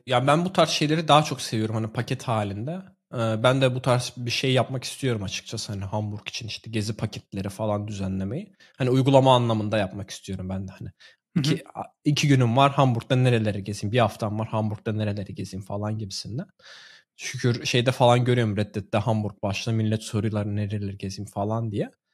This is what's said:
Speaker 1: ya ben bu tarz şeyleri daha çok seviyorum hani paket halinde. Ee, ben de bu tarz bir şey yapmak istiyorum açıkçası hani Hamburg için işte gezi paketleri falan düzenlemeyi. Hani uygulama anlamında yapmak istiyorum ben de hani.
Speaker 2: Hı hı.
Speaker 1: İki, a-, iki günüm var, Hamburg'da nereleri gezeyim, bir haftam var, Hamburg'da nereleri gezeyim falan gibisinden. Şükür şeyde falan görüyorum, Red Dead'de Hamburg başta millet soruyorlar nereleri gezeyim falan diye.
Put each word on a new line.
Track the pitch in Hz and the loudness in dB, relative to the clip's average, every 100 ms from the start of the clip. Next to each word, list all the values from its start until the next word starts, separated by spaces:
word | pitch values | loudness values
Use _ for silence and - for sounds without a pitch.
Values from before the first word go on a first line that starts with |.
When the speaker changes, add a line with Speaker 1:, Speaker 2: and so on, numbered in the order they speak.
| - | 0
Speaker 1:
ya | 123 135 | 2 4
ben | 156 180 | 4 2
bu | |
tarz | - 160 | 2 2
şeyleri | - 151 160 156 | 2 0 2 6
daha | 147 | 6
çok | 156 123 | 6 -2
seviyorum | - 113 110 110 | -4 -2 -2 -2
hani | 110 | -4
paket | 120 117 127 | -4 -4 -4
halinde. | - 110 101 98 123 185 - _ _ | -2 -2 -2 -4 -8 -8 -12 _ _
Ee, | 127 113 110 | -4 -2 2
ben | 123 135 | 4 4
de | 131 123 | 2 2
bu | |
tarz | 131 123 - - | 2 2 0 -6
bir | 120 | -6
şey | - 135 | -2 2
yapmak | 127 113 131 | 2 0 -4
istiyorum | - - 135 110 | -10 -6 -4 -2
açıkçası | 92 - - 113 - | -4 -8 -10 -10 -8
hani | 98 | -8
Hamburg | 95 107 107 104 - | -6 -4 -4 -6 -10
için | - 107 | -10 -10
işte | - - | -12 -6
gezi | 110 104 110 | -4 -4 -4
paketleri | 107 - - 98 98 | -6 -8 -10 -8 -6
falan | - 110 104 104 | -4 -2 -2 -4
düzenlemeyi. | 101 95 95 95 139 214 _ _ - | -6 -4 -2 -4 -6 -10 _ _ -2
Hani | 127 | 2
uygulama | 131 131 135 131 123 | 4 6 8 8 6
anlamında | 120 110 104 110 | 4 2 0 0
yapmak | 95 101 98 | 0 -4 -10
istiyorum | - - 95 92 | -12 -10 -8 -6
ben | 95 95 | -6 -8
de | |
hani. | - 82 - - _ _ 175 | -12 -14 -16 -20 _ _ -2
Speaker 2:
Hı | |
hı. | 139 | 0
Speaker 1:
İki, | 165 - - | -2 -4 -12
a-, | - _ 147 | -12 _ 0
iki | 143 147 | 2 4
günüm | 135 120 120 | 4 4 6
var, | 139 | 6
Hamburg'da | 135 135 117 - 127 | 6 4 2 0 2
nereleri | 127 120 107 101 | 4 4 2 -2
gezeyim, | 98 104 104 | -4 -6 -2
bir | 123 | 2
haftam | 113 - 107 107 | 2 0 -6 -4
var, | 110 | -4
Hamburg'da | 110 107 110 - | -2 -2 -4 -6
nereleri | 107 107 101 95 98 | -4 -2 -4 -8 -10
gezeyim | 98 95 95 | -10 -10 -8
falan | 101 107 107 | -6 -4 -6
gibisinden. | 101 - - 117 - _ - - - - _ - | -8 -10 -10 -10 -10 _ -20 -20 -20 -20 _ -16
Şükür | - 127 123 117 - | -12 -2 0 0 0
şeyde | 127 120 | 0 2
falan | - 123 120 123 | 4 6 6 4
görüyorum, | 123 113 101 | 2 2 0
Red | 104 107 | -2 -6
Dead'de | - 107 | -2 -2
Hamburg | 110 110 104 - | 0 0 -2 -4
başta | 104 98 - | -4 -4 -2
millet | 110 110 110 | 0 0 -2
soruyorlar | - 110 110 104 104 104 | -2 -2 -2 -2 -2 -4
nereleri | 104 104 101 98 | -4 -4 -6 -8
gezeyim | 98 98 101 | -10 -10 -10
falan | 101 101 113 117 | -6 -4 -2 -4
diye. | 101 240 - _ | -4 -6 -10 _